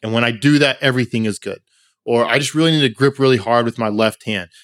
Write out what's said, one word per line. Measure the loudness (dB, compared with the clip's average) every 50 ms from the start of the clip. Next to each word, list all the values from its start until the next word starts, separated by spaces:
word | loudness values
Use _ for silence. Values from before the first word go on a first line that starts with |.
| -8
And | -4 -2
when | -2 0
I | -2 -2
do | 0 2 2 4 4
that, | 2 0 -2 0
everything | -2 -2 0 0 -2 -2 -2 -4 -2
is | -2 -4 -6
good. | -8 -12 -12 -12 _ _ _ _ _ _ _ _ -6
Or | -2 0 0 2
I | 2 0 0
just | -2 -2 -2
really | 0 0 2
need | 2 2 0
to | 0
grip | 0 2 0 0 2 2
really | 2 2 2
hard | 2 0 0 0 2 2
with | 0 -2 -4
my | -4 -4
left | 0 0 0 0 0 _ -10
hand. | -8 -8 -8 -8 -10 _ -20